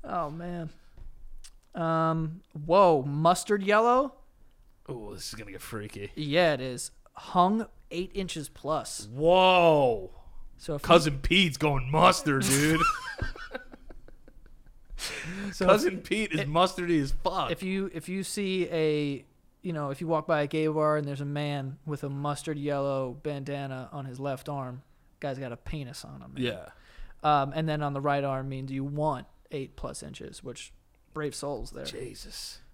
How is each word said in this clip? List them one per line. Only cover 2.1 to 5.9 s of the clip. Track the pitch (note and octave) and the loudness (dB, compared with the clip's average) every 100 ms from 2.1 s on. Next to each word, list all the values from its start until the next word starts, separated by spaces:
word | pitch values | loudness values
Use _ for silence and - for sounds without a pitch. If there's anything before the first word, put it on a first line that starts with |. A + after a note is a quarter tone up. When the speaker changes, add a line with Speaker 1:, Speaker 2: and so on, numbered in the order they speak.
| D#3+ D#3+ F3 _ D#3 D3 | 0 -2 -6 _ -12 4
Speaker 1:
whoa, | F3+ F#3+ D3+ | 8 8 6
mustard | C#3 C#3+ E3 F3+ - G#3 | 2 2 4 4 2 0
yellow? | F#3+ G#3 A#3 B3 C#4 - - _ - _ - _ - | 4 4 6 4 2 -6 -20 _ -20 _ -20 _ -12
Speaker 2:
Oh, | B2 G#2 | -10 -10
this | G2+ - | -12 -12
is | G#2+ | -12
gonna | G2+ | -14
get | F#2+ | -14
freaky. | - A2 G#2 | -10 -10 -10